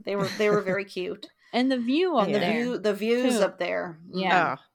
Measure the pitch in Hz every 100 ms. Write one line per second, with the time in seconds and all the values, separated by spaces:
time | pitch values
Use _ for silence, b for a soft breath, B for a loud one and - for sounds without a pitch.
0 | - 202 190 190 214 208 185 190 196 -
1 | 180 180 - b b 233 262 262 233 285
2 | 370 285 196 208 190 226 247 233 208 196
3 | 214 240 254 240 190 - 175 180 175 160
4 | 175 180 185 180 156 135 _